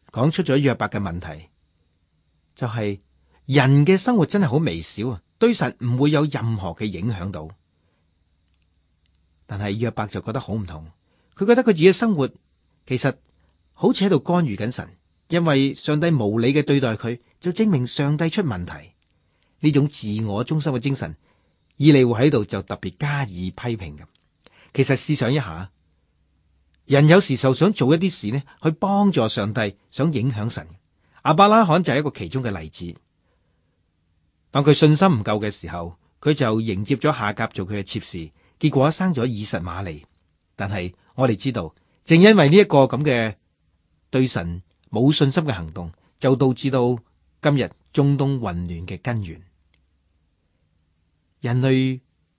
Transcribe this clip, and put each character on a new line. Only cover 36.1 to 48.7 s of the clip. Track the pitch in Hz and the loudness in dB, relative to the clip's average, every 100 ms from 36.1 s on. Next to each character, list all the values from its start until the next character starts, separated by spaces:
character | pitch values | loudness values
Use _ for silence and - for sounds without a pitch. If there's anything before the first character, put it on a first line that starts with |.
| _ | _
佢 | 147 | -2
就 | 151 120 110 | 0 0 0
迎 | 113 95 | -2 -4
接 | 104 135 | -4 -2
咗 | 151 131 | -2 -2
夏 | 104 | -4
甲 | 104 113 | -4 -6
做 | - 92 | -8 -8
佢 | 104 | -8
嘅 | |
妾 | 95 107 | -8 -10
侍， | - 87 80 _ _ _ | -10 -14 -16 _ _ _
結 | 156 | 0
果 | 143 143 | 2 2
生 | - 185 | 0 -2
咗 | 139 127 | -2 -2
以 | 104 104 | -4 -8
實 | 101 | -8
瑪 | 87 87 | -8 -10
利。 | 95 73 - _ _ _ _ - | -10 -12 -18 _ _ _ _ -10
但 | 98 | -6
係 | 101 90 - _ | -6 -8 -10 _
我 | - 131 | -2 0
哋 | 104 | 0
知 | 131 | -4
道， | 117 80 - _ _ | -6 -8 -14 _ _
正 | - 165 | 2 8
因 | 202 208 | 8 8
為 | 143 | 6
呢 | 190 | 6
一 | |
個 | 202 143 | 6 6
咁 | 135 127 | 4 2
嘅 | 151 120 110 - _ _ _ _ _ _ _ | 0 0 -2 -6 _ _ _ _ _ _ _
對 | 135 127 | 0 0
神 | 104 85 87 - _ _ | -2 -8 -10 -14 _ _
冇 | 107 131 147 | 0 2 4
信 | 139 | 2
心 | 175 | 0
嘅 | 156 | -2
行 | 95 80 | -4 -8
動， | 78 85 - _ _ | -12 -14 -16 _ _
就 | 135 | 0
導 | 127 135 | 2 2
致 | 120 135 | 0 -2
到 | 131 123 120 - _ _ _ | 0 0 -2 -8 _ _ _
今 | 151 143 | 0 0
日 | 98 - _ | -2 -8 _
中 | - 139 139 | 0 2 2
東 | 139 135 | 0 -2
混 | 107 87 | -4 -6
亂 | 87 | -8